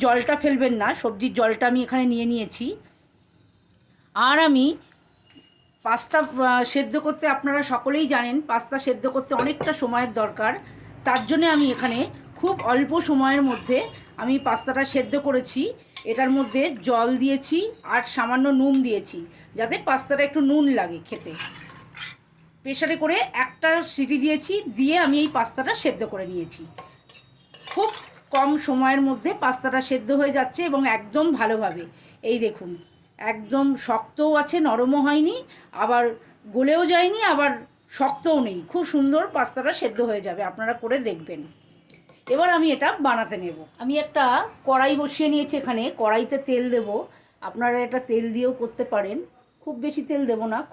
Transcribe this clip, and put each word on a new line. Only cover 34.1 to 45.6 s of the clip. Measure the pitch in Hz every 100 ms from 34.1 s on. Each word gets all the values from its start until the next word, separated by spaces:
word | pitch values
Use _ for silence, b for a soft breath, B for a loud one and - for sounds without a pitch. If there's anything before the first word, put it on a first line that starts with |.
| - 302 302
আছে, | 285 349
নরমও | 302 226 254 285
হয়নি, | 277 294 311 494 - B B -
আবার | 220 240 240 226 B B 214 214
গলেও | 269 330 339
যায়নি, | 349 359 427
আবার | 415 285 285 240 - _ _
শক্তও | - 277 277 330 302 233
নেই। | 180 160
খুব | 349 320
সুন্দর | 294 277 302 381 285
পাস্তাটা | 247 - 262
সেদ্ধ | 349 240 208 233
হয়ে | 214 190
যাবে, | 175
আপনারা | 185 185 220
করে | 233 226 269 226
দেখবেন। | 170 160 156 160 - _ _ _ b b b -
এবার | 277 359 339
আমি | 320 269
এটা | 294 381 277
বানাতে | 226 220 196
নেব। | 180 160 156 -
আমি | 254 294
একটা | 302 302 254 269 440 - -
কড়াই | 262 269 285
বসিয়ে | 294 - 302
নিয়েছি, | 294 277
এখানে | 294